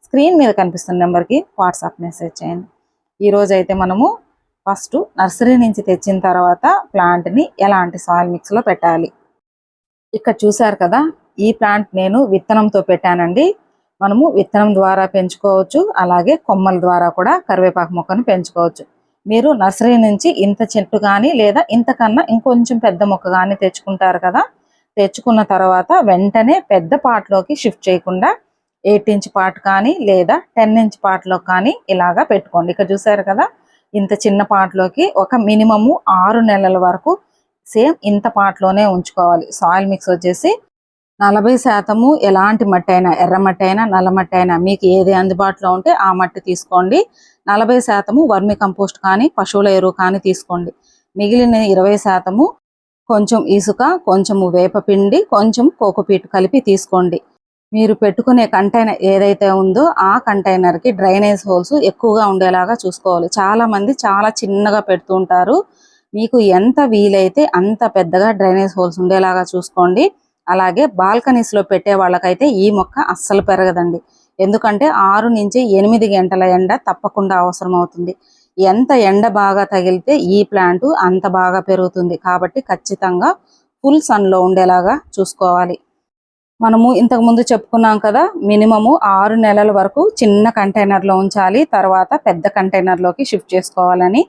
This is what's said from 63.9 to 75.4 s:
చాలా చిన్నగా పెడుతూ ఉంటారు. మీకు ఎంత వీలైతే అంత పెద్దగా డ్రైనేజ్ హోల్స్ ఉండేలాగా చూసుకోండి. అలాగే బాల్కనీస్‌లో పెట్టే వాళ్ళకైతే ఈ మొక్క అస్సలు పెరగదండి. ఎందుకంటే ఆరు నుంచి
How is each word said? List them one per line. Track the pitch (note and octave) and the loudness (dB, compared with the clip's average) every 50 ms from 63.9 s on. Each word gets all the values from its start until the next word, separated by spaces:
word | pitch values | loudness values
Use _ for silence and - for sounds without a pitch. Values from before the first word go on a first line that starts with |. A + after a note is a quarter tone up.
| C4+ - | -4 -2
చాలా | - G#3+ G3 G3 G#3 G#3+ A3 | -2 -2 0 0 0 -2 -2
చిన్నగా | - - F#3+ G3 G3+ G#3 G#3 G3+ G#3+ | -4 -6 -4 -2 0 0 0 0 -2
పెడుతూ | G#3 - F#3 F3 _ - F#3+ | 0 -2 -4 -4 _ -4 -4
ఉంటారు. | F#3+ F#3+ F3 F3+ F3+ F3+ F#3 C4 F4+ G#4+ _ _ _ _ _ _ _ _ _ - | -4 -2 0 0 0 2 2 0 -2 -2 _ _ _ _ _ _ _ _ _ -8
మీకు | G#3 A3 A3+ - B3 A3 G3 | -6 -6 0 0 2 2 4
ఎంత | F#3 F3+ G3 A#3+ B3+ - C#4+ B3+ | 4 4 2 2 2 2 0 2
వీలైతే | A3 G#3 G3+ G3+ G3 G3 F#3+ F#3 F#3 - - - - | 2 2 2 2 2 2 0 0 2 0 0 0 0
అంత | F3+ F3+ G3+ A3 G#3 A#3 A3 A3 | -2 0 0 -2 -2 -4 -2 0
పెద్దగా | F#3+ F3+ E3 D#3+ F3+ G3 A3 | -2 -2 0 0 0 0 0
డ్రైనేజ్ | A3 G3 G3 F#3 F#3 F#3+ G3 F#3+ F3+ | 0 0 0 0 2 0 0 -2 -2
హోల్స్ | F#3+ F3+ F3 E3+ F3+ | -4 -4 -4 -2 -4
ఉండేలాగా | F3+ F3+ F#3+ F#3+ F#3+ F#3 F#3 F#3 F3+ | -2 0 0 0 0 0 0 -2 -4
చూసుకోండి. | - - F3+ F3 - _ - F3+ F3+ F#3 G#3 D#4 G4+ _ _ _ _ _ _ _ - | -4 -6 -8 -8 -6 _ 0 0 2 2 2 0 0 _ _ _ _ _ _ _ -4
అలాగే | F3+ F#3 F#3 F#3 F3 G3+ C#4+ C#4+ G3+ F3+ | -2 0 0 0 0 0 -2 -2 0 -2
బాల్కనీస్‌లో | F3+ F#3+ G#3+ A#3+ A#3 C4+ B3+ A#3+ A3+ - - G#3 F#3+ | 0 0 0 0 0 2 0 0 0 0 -2 -4 -2
పెట్టే | - G3+ F3+ - G3+ G3+ | 0 -2 -2 0 0 0
వాళ్ళకైతే | G3 F#3+ F3+ F3+ F3 - F3+ F3+ F3+ C4+ D4+ B3 F#3+ | 2 2 0 0 0 0 -2 -2 0 0 0 2 2
ఈ | F#3+ G#3 | 2 2
మొక్క | G#3 G3 F3+ - - - - - | 2 0 -4 -4 -4 -6 -4 -4
అస్సలు | F3+ - - - G#3 G3 | -4 -8 -4 -2 -2 0
పెరగదండి. | F#3 G3+ G3 F#3 F#3+ F#3 F3 F3 F3 F3 E3+ - _ _ _ _ _ _ _ - | 0 0 0 0 0 0 0 -2 -2 -4 -4 -6 _ _ _ _ _ _ _ -2
ఎందుకంటే | F#3+ F#3+ G3+ A3 - A3 G#3 G3+ C#4 D#4 - - G3 | -2 0 0 0 0 -2 -2 0 0 0 0 2 2
ఆరు | F#3+ G3 G#3 A3 A#3+ | 2 2 2 0 0
నుంచి | A#3+ A3 | 0 0